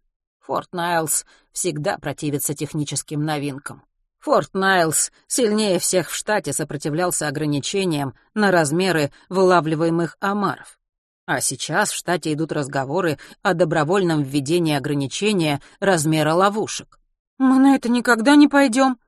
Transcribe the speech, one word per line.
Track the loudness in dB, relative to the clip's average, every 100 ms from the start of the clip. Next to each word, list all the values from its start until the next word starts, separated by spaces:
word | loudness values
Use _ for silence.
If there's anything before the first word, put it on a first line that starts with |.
| _ _ _ _
Форт | -8 -8 -6
Найлз | -6 -4 -2 -2 -4 -8 _ _
всегда | -8 -6 -4 -4 -6
противится | -8 -6 -4 -4 -4
техническим | -6 -6 -6 -6 -6 -6 -4 -4
новинкам. | -4 -6 -8 -14 -18 _ _ _ _
Форт | 0 0 0
Найлз | -2 2 2 2 0 -4 -8 -8
сильнее | -2 0 2 2 0
всех | 0 -2 -2
в | -6
штате | -4 -2 -2
сопротивлялся | -4 -6 -6 -4 -2 -2 -2 -4
ограничениям | -4 -2 -2 -2 -2 -2 -2 -4 -8 _
на | 0 2
размеры | 4 2 0 0 0 -2 -4 -6
вылавливаемых | 2 4 4 2 0 0 0 -2 -4
омаров. | -4 -2 -4 -6 -12 _ _ _ _ _ -6
А | -4
сейчас | -4 -6 -4 -2 -2
в | -4
штате | -4 -4 -2
идут | -4 -4
разговоры | -4 -4 -4 -2 -2 -2 -4 -8 -6
о | -2
добровольном | 0 2 2 0 2 2 0
введении | 0 -2 0 0 0
ограничения | -2 -2 -4 -4 -4 -2 0 0 -2 -8 _
размера | 0 2 2 2 2
ловушек. | 2 2 0 -4 -8 -14 _ _ _ _ -2
"Мы | 2 6
на | 6 4
это | 2
никогда | 0 4 4 6 8
не | 8
пойдём", | 6 4 4 2 0